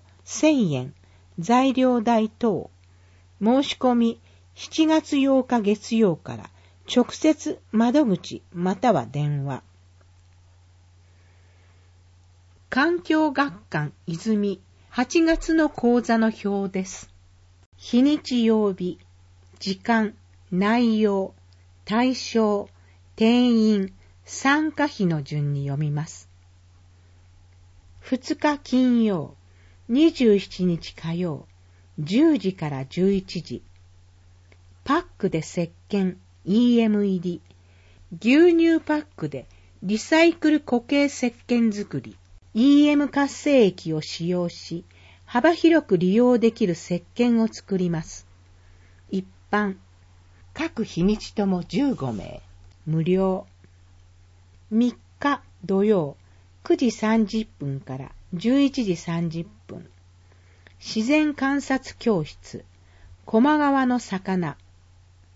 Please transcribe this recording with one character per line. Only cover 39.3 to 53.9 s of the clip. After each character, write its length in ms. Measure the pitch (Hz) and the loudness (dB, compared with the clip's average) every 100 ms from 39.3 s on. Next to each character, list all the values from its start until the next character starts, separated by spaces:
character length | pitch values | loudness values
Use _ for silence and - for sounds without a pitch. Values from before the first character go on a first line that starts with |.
| 139 - - - - | -10 -16 -20 -20 -12
リ 140 | 180 214 | -6 -4
サ 280 | - 320 339 | 0 4 4
イ 80 | |
ク 180 | 330 311 | 4 0
ル 80 | 302 | 0
固 220 | - 240 | 0 -4
形 240 | 233 285 285 | 0 0 0
石 220 | - 247 - - | -2 -6 -6 -4
鹸 240 | 240 226 | 0 0
作 300 | 202 202 147 | -2 -8 -8
り。 160 | 110 - _ - - | -10 -20 _ -20 -8
イ 320 | 214 269 285 294 | 2 6 6 6
ー 40 | |
エ 60 | 294 | 4
ム 100 | 285 | 0
活 260 | 277 277 | 0 -2
性 300 | - 294 269 | -2 2 4
液 300 | 196 - 160 | 4 2 -6
を 80 | 156 | -6
使 260 | - - 170 | -6 -8 -4
用 220 | 180 175 | -2 -4
し、 340 | - - 170 - - - - - | -8 -12 -12 -14 -20 -20 -20 -6
幅 280 | 240 311 | 0 2
広 340 | 330 330 320 - | 2 0 0 2
く 100 | 175 | 0
利 160 | 185 | 2
用 240 | 214 247 247 | 2 4 4
で 140 | 226 | 0
き 160 | 226 202 | 0 -4
る 60 | |
石 280 | 165 - 175 - - | -4 -6 -8 -8 -2
鹸 260 | 240 233 | 0 2
を 60 | 220 | -2
作 300 | - - 190 | -6 -6 -4
り 120 | 180 | -2
ま 140 | 160 | -4
す。 240 | 160 - - - _ - - - - - - | -8 -18 -20 -20 _ -20 -20 -20 -20 -20 -8
一 160 | 190 185 - - | -8 -8 -18 -4
般、 280 | 208 208 190 - - - - - - - | -2 -2 -6 -16 -20 -20 -20 -20 -20 -18
各 300 | - 330 - | -8 -8 -6
日 200 | 202 165 | -6 0
に 140 | 185 214 | 0 0
ち 140 | - | -6
と 160 | - 196 | -4 -2
も 160 | 180 | -2
十 300 | 165 185 277 | -4 -2 -2
五 180 | 190 131 | -2 -6
名。 300 | 104 - - - - - - 156 | -8 -10 -16 -20 -20 -20 -14 -6
無 200 | 160 165 | -2 0
料。 420 | 185 190 185 - _ - _ - | 0 0 -2 -8 _ -20 _ -20